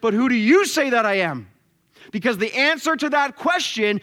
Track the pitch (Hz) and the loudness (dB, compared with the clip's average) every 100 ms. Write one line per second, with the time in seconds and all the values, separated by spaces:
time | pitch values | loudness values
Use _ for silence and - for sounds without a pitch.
0 | 220 208 254 240 214 359 381 320 277 240 | -2 2 2 2 4 4 4 0 0 0
1 | 220 196 170 135 98 _ _ _ _ _ | 2 0 -2 -4 -12 _ _ _ _ _
2 | - 214 220 208 220 247 285 320 285 320 | -12 -4 -2 -2 -2 0 0 0 -2 -2
3 | 302 285 277 - 311 359 - 226 208 208 | 0 0 -2 -2 -2 -2 -2 -2 -2 -2